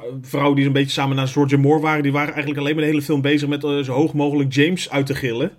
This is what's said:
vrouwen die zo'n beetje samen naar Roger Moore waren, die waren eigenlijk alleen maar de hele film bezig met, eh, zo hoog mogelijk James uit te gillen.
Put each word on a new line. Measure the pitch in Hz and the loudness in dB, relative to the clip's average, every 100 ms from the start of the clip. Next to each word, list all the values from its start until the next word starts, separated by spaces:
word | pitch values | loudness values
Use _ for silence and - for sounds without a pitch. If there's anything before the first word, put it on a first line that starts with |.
| 120 131 | -8 -12
vrouwen | 127 143 143 | -6 0 2
die | 139 | 2
zo'n | 139 | 2
beetje | 135 135 | 2 0
samen | - 139 135 | -2 -2 0
naar | 131 | -2
Roger | 147 139 143 | 0 2 4
Moore | 139 156 | 4 4
waren, | 156 151 | 2 0
die | 143 | 0
waren | 143 147 | 0 -2
eigenlijk | 151 143 147 | -4 -6 -4
alleen | 143 | -2
maar | 156 | 0
de | 151 | 0
hele | 151 | 0
film | 139 143 | 0 0
bezig | 139 147 143 | 2 2 0
met, | 143 | -2
eh, | 147 143 | -2 -2
zo | 131 | -2
hoog | 127 156 | 0 0
mogelijk | 147 143 143 135 | 2 0 0 0
James | 143 156 185 - | 2 2 0 -4
uit | 139 139 | -2 -2
te | |
gillen. | 139 123 113 170 | -2 -4 -2 -4